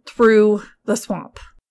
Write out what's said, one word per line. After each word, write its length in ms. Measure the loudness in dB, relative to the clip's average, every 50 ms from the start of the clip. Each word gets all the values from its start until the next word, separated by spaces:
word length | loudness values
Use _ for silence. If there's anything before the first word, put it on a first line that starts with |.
| _
through 580 | -12 -2 0 2 4 4 4 2 2 0 -4 -8 -14 _ _ _
the 140 | -8 -8
swamp? 420 | -8 -8 -10 -12 -12 -12 -16 _ -20 -20 -20 _ _ _ _